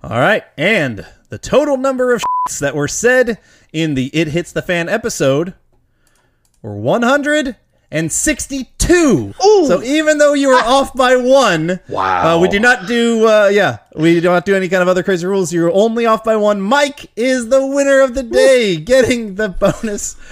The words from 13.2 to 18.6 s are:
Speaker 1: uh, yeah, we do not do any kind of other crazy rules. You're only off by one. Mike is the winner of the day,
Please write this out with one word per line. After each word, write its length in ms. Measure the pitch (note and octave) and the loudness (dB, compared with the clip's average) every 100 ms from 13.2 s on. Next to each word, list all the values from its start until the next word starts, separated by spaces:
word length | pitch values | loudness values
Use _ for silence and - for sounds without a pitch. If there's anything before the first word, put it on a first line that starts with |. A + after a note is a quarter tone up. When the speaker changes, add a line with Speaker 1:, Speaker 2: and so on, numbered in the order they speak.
| A3 | 4
Speaker 1:
uh, 220 | G#3+ G3+ | 4 4
yeah, 260 | G3+ F3 A2+ _ | 2 0 -2 _
we 200 | - D#3+ E3+ | -2 2 2
do 80 | E3+ | 2
not 180 | F3 F3 | 0 0
do 80 | |
any 140 | G3 F#3 | -2 0
kind 120 | F#3+ | 0
of 60 | F3+ | 2
other 140 | F#3 | 0
crazy 240 | F3+ F#3 F3+ | 0 -2 -2
rules. 260 | G3 F3 | -2 -2
You're 200 | E3+ E3+ | -2 0
only 340 | F#3 A3 A3+ A#3 | 2 0 0 0
off 160 | G#3+ | 0
by 120 | A3+ A3 | 0 0
one. 240 | G#3 G#3 | 0 0
Mike 500 | G3 C#4 C#4+ C#4 - - | 0 0 0 -4 -16 -4
is 320 | B3+ B3+ A3+ | -2 -2 0
the 180 | C4+ C4+ | 0 0
winner 340 | C#4 C#4 C4+ | 0 2 2
of 140 | C4+ | 2
the 80 | A#3+ | 0
day, 540 | A#3+ B3+ C4 C4 | -2 2 4 4